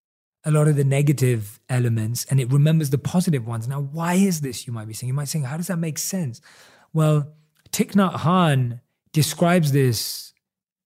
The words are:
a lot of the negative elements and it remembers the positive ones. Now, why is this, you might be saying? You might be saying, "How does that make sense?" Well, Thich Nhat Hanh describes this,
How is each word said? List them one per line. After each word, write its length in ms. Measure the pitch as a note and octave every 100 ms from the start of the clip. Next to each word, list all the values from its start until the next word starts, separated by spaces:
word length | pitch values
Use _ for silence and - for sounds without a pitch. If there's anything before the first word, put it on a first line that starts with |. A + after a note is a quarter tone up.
| _ _ _ _
a 80 | D#3
lot 160 | D3+ D3+
of 80 | C#3+
the 80 |
negative 760 | C3+ C#3 D3 C3 B2+ A#2+ G#2 - -
elements 560 | B2+ A#2+ A2+ A2 A#2+ -
and 140 | C3+
it 120 | A#2+
remembers 400 | C#3+ D3+ D#3+ D3
the 80 | C3+
positive 480 | - F3+ F3+ C#3+ A2+
ones. 200 | A#2 A#2
Now, 120 | C#3
why 320 | C#3+ D#3 E3
is 280 | F3+ G3 E3
this, 260 | C#3 A#2+ -
you 60 |
might 140 | A#2 G#2+
be 60 |
saying? 140 | G#2+ B2
You 60 | C#3
might 80 |
be 40 | C#3+
saying, 180 | D#3+ B2+
"How 120 | D#3+
does 100 | F3
that 100 | F3
make 200 | E3 D3
sense?" 440 | - F#3+ D3 A#2 _ - - _ _
Well, 400 | D#3 D#3 D3+ C#3+ - _ _ -
Thich 220 | - -
Nhat 260 | G3+ F#3+ -
Hanh 600 | B2+ F#3 E3+ C3+ A#2+ A#2+ _ _ _
describes 600 | D#3 C#3+ - F3 F3+ D3+
this, 640 | C#3 C3 A2 - - - _ _ _ _ _